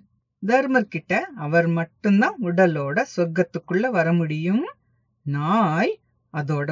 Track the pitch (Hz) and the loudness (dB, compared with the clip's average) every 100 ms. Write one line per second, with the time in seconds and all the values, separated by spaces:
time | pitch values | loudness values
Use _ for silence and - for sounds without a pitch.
0 | _ _ _ _ 190 254 269 262 208 160 | _ _ _ _ 0 2 4 0 0 -6
1 | - 202 370 254 147 165 170 165 165 _ | -2 -2 -2 -8 0 2 2 0 -4 _
2 | 214 202 302 403 185 170 185 156 139 160 | 2 4 2 0 -2 4 4 2 -2 -2
3 | 277 - 170 165 180 - - 180 254 208 | -2 -2 -2 0 -2 -4 -4 -2 0 0
4 | 165 170 160 151 170 214 403 - _ _ | 2 0 0 -4 -2 -2 -4 -10 _ _
5 | _ _ 147 143 151 214 190 160 254 427 | _ _ -8 -4 0 2 2 0 -2 -4
6 | _ _ _ 156 143 147 143 | _ _ _ -8 -4 -4 -4